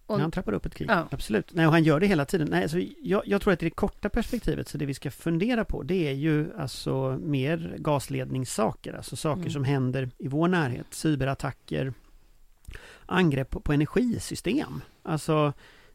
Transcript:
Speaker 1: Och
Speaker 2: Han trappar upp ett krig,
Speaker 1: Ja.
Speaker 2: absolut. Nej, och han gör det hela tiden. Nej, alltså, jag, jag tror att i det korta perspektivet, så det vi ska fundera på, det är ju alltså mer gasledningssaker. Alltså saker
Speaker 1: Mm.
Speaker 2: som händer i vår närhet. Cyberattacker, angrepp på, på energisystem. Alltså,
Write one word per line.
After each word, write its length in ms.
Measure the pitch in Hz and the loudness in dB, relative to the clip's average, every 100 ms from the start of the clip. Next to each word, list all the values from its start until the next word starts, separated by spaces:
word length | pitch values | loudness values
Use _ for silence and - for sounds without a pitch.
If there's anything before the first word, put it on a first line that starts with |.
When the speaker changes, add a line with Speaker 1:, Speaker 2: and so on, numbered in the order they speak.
| - | -4
Speaker 1:
Och 140 | 208 | 0
Speaker 2:
Han 100 | 156 | 0
trappar 220 | 170 202 | -2 -2
upp 140 | 196 - | -2 -4
ett 80 | |
krig, 160 | - 147 | -6 0
Speaker 1:
Ja. 160 | 165 160 | 2 0
Speaker 2:
absolut. 440 | 139 - 214 - | -4 0 0 0
Nej, 120 | 170 160 | 4 6
och 60 | |
han 120 | 165 | 8
gör 160 | 156 147 | 6 6
det 60 | 196 | 4
hela 180 | 180 | 2
tiden. 240 | 139 185 147 | 2 0 2
Nej, 120 | 170 | 0
alltså, 160 | 185 165 - - | 0 0 -4 -6
jag, 200 | 269 196 - | -2 -2 2
jag 160 | 196 | 0
tror 100 | - | 2
att 100 | 180 | 2
i 40 | 165 | 0
det 40 | |
korta 380 | - 202 - 208 | -2 -2 -2 -4
perspektivet, 600 | - 220 240 - 143 123 | -2 -2 -2 -2 -2 -4
så 100 | 143 | -4
det 80 | 143 | -4
vi 80 | |
ska 160 | 135 147 | -4 -8
fundera 540 | - - 165 214 240 | -6 -2 0 2 0
på, 180 | 214 - | -2 -4
det 260 | 131 190 151 | -2 0 0
är 40 | |
ju 440 | 135 160 151 151 226 | 0 2 2 0 -4
alltså 600 | 139 - - 135 131 131 | -8 -6 -4 0 0 -2
mer 520 | 175 139 131 170 170 165 | -2 0 0 -2 -4 -6
gasledningssaker. 1120 | 156 147 - 135 131 131 127 - 214 - - | 0 0 0 -6 -4 -4 -4 -2 -2 -2 -10
Alltså 240 | - - 131 | -12 -10 -6
saker 240 | 160 185 | -2 -2
Speaker 1:
Mm. 120 | 165 | -2
Speaker 2:
som 120 | 156 | -2
händer 460 | 135 143 127 131 127 - | 0 2 2 0 -4 -6
i 100 | 151 | -4
vår 200 | 139 170 | 0 2
närhet. 380 | 180 143 123 - | 2 0 -2 -8
Cyberattacker, 1000 | - 160 147 131 139 139 - - 151 135 123 - - - - - _ - - - - - | -4 0 0 0 -2 -6 -8 -6 -4 -4 -6 -16 -20 -20 -20 -20 _ -20 -18 -18 -18 -4
angrepp 440 | 185 175 135 135 | 2 4 2 -2
på, 100 | 185 | -4
på 120 | - | 0
energisystem. 1080 | 147 151 - 247 220 - - - 262 - 147 - _ | 2 2 2 0 0 -4 -6 -2 -2 -2 -8 -12 _
Alltså, 500 | - 156 - 156 147 143 - - - | -4 -4 2 2 2 0 -12 -20 -20